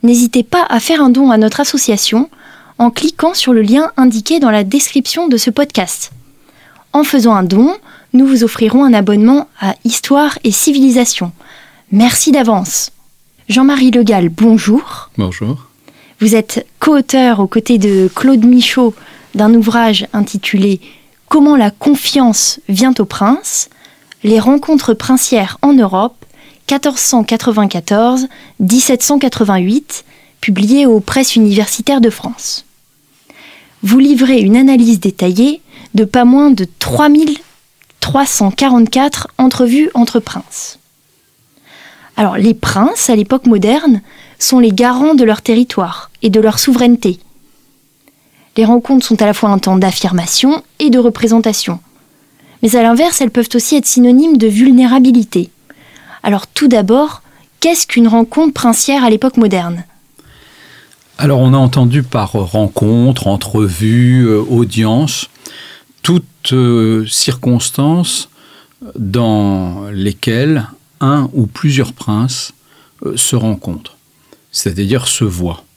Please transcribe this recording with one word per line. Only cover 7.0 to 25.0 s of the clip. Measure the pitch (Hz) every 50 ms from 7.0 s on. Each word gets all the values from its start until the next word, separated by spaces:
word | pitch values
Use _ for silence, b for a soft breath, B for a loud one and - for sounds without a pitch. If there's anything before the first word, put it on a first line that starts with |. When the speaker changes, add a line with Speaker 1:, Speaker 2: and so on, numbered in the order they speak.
| 302
Speaker 1:
faisant | 294 - 277 214 233 220
un | 196 185
don, | 175 185 196 240 294 359 359 b b b b b b b
nous | 254 269
vous | 269 269 247 233
offrirons | 226 - - 233 214 220 254 277
un | 269 233
abonnement | 214 196 185 208 208 214 226 269 285 285 - _ _
à | - 196 - - _
Histoire | 240 226 - - - 277 277 302 294 - - -
et | 233 196
Civilisation. | - - 320 285 277 262 269 240 254 247 240 - - 185 175 170 b b b b b b b b b b b
Merci | - 196 220 247 - - - 311 277
d'avance. | 285 254 226 226 190 180 - - - - - - _ _ _ _ _ _ _ _ _ _ _
Jean-Marie | 208 247 262 269 285 277 262 254
Le | 220 240 233
Gall, | 208 220 196 175 165
bonjour. | 165 165 214 233 220 220 - 202 208 269 - - - - - - _ -
Speaker 2:
Bonjour. | 104 92 92 - 117 107 135 139 - _ _ _ b b b b b b b b
Speaker 1:
Vous | 214 220 214
êtes | 226 214 - - 226 - _ _ _
co-auteur | - - 311 285 262 - - 269 262 247 233 202
aux | 196
côtés | 190 - 226 220 - 247
de | 220 190 208 196 190 190 185 -
Claude | - - 262 269 240 214
Michaud | 240 247 247 240 - - 262 254 233 208 B B B B B B B B
d'un | 208 214 214 233
ouvrage | 233 220 214 220 233 233 226 214 180 - - -
intitulé | 220 208 - - 196 - - - 202 196 202 196 185 b b b b b b b b b _
Comment | - 320 285 302 294
la | 269 226 208
confiance | 208 _ - 285 294 269 - - - 285 262 240 214 - - - - - _ -
vient | 202 185 233 262 254 -
au | 214
prince, | 190 - - 202 202 262 330 - - - - - - b b b b b b b b b b -
les | 208 214 226
rencontres | 214 226 269 285 277 - 320 285 - - 220
princières | 214